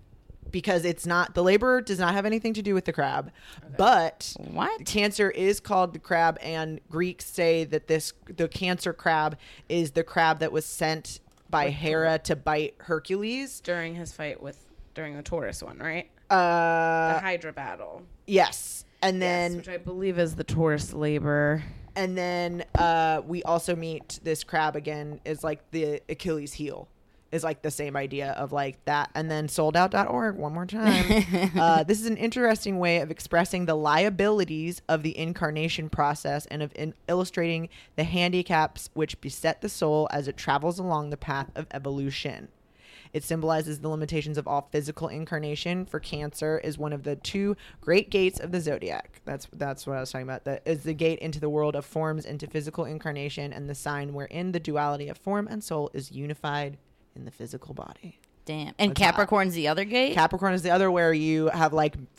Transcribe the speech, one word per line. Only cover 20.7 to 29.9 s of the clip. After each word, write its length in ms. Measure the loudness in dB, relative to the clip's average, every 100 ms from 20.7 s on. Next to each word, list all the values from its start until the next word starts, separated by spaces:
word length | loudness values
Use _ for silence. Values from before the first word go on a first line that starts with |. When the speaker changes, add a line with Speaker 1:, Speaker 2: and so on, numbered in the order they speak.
| 2 -2
Speaker 2:
labor. 680 | -4 0 0 2 2 4 2 -4 -14 -10 -4
Speaker 1:
And 220 | -4 -2
then, 460 | -2 -2 -2 -4 -2 2
uh, 460 | 4 4 4 2 -2
we 160 | -4
also 320 | 0 0 0 -4
meet 440 | -4 -8 -12 -8
this 200 | -4 -4 -2
crab 300 | 0 0 -2
again, 420 | -6 -6 -8 -10 -8
is, 180 | -4
like, 260 | -4 -6 -6
the 300 | -4 -2 -4 -6
Achilles 440 | -6 -4 -4 -6
heel. 340 | -8 -8 -10 -16 _ _ _ -8
Is, 120 | -4
like, 200 | -4 -4
the 80 | -6
same 240 | -4 -4 -4
idea 340 | -4 -4 -4
of, 200 | -4 -4
like, 300 | -2 -4 -6 -2
that. 240 | 0 0
And 160 | -4 -2
then 200 | -2 -2
sold 260 | 0 4 4
out 160 | 4